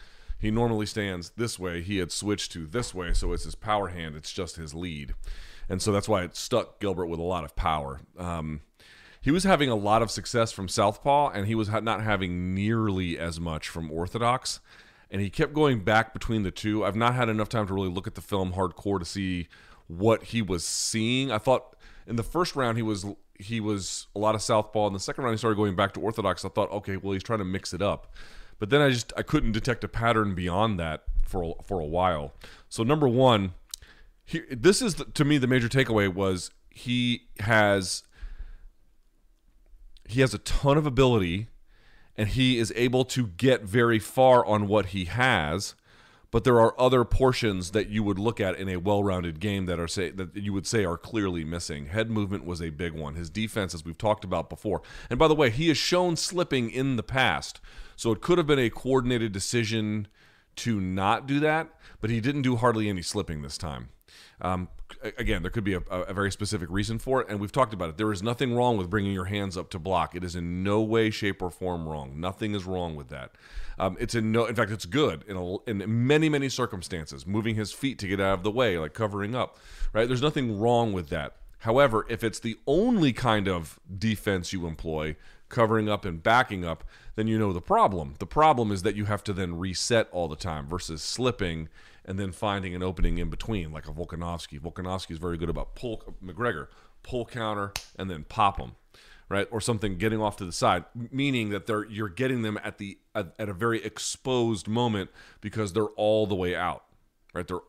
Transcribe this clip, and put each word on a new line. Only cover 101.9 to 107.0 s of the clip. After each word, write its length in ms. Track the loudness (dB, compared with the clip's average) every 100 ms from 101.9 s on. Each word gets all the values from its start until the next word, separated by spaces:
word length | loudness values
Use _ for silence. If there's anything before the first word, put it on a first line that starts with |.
| -6 -6
getting 360 | -2 -2 0
them 140 | -2 -4
at 140 | -8 -10
the, 200 | -12 -12 _
at, 200 | -8 -8 -6
at 120 | -8
a 40 |
very 300 | -2 0 0
exposed 840 | -2 -8 -8 -6 -2 2 2 0 -2
moment 400 | 0 2 2 -2 -10 -20 -14
because 320 | -8 -4 -2
they're 100 | 0
all 440 | -2 2 4 4 2
the 80 | 0
way 200 | 0 0
out, 300 | -2 -4 -10 _